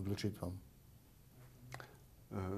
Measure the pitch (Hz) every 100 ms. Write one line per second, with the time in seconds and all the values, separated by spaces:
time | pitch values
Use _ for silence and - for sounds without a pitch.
0 | 95 101 104 104 87 92 - - - -
1 | - - - - - - - - - -
2 | - - - 104 92